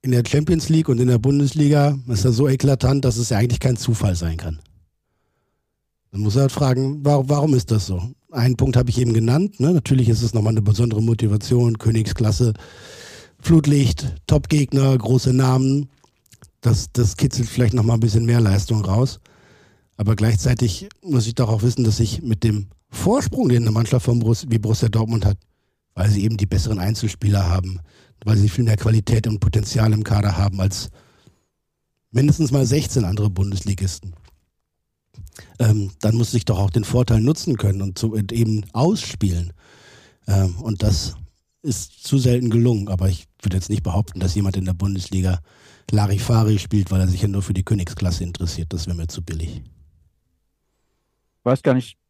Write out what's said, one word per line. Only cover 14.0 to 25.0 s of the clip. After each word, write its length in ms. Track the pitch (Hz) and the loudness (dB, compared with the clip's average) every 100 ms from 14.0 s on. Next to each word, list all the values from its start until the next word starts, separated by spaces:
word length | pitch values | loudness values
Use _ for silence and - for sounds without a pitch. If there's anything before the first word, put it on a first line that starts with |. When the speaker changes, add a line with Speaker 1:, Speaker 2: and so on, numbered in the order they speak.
| - - - | -6 -10 0
Speaker 1:
Topgegner, 720 | 151 - 151 135 139 135 131 | 0 2 0 2 2 2 2
große 360 | 104 127 131 | 2 0 2
Namen. 560 | 127 131 131 131 139 143 _ _ _ _ - - _ | 2 2 2 2 0 -4 _ _ _ _ -20 -20 _
Das, 300 | 117 101 - | 0 0 0
das 240 | - 113 - | 0 0 0
kitzelt 320 | - - 117 | -2 -2 -4
vielleicht 240 | - 120 | 0 2
nochmal 240 | 120 110 113 | 2 2 2
ein 40 | |
bisschen 240 | 113 110 117 | 2 2 2
mehr 140 | 120 | 2
Leistung 440 | 107 98 95 110 | 4 2 0 -2
raus. 360 | 95 101 135 - _ _ _ _ _ _ _ - | 0 0 0 -4 _ _ _ _ _ _ _ -6
Aber 180 | 104 113 | -2 0
gleichzeitig 720 | 110 110 - 123 120 - 196 - | 2 2 0 0 0 -2 -12 -16
muss 260 | 185 131 110 | -2 -2 0
ich 80 | 117 | -2
doch 140 | 113 | 0
auch 120 | 110 | 0
wissen, 220 | 120 117 | 0 2
dass 160 | 117 104 | 0 2
ich 220 | 101 - | 0 -2
mit 240 | 120 104 113 | -4 -2 0
dem 220 | 104 98 _ _ | -2 -6 _ _
Vorsprung, 600 | - - 262 - - 233 | -4 0 0 -2 -2 2
den 140 | 120 | 2
eine 80 | 117 | 2
Mannschaft 340 | 110 117 127 - | 0 0 0 0
von 140 | 120 | 0
Borussia, 300 | 113 117 139 | 0 -2 0
wie 100 | 113 | -2
Borussia 280 | 107 110 117 | 0 0 0
Dortmund 380 | 113 | 0